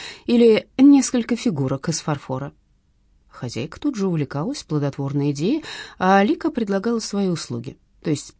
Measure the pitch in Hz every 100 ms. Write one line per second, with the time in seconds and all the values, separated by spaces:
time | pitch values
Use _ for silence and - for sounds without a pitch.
0 | - - - 233 233 214 - - 285 277
1 | - 247 226 233 247 143 131 135 - 156
2 | - 139 - 131 143 _ _ _ _ _
3 | _ _ _ - 120 113 151 - 294 208
4 | 190 165 139 143 196 294 - 151 143 139
5 | 139 143 143 139 180 302 - - - -
6 | 185 196 208 359 320 269 208 196 220 233
7 | - 202 196 160 - 120 123 - _ _
8 | - 143 -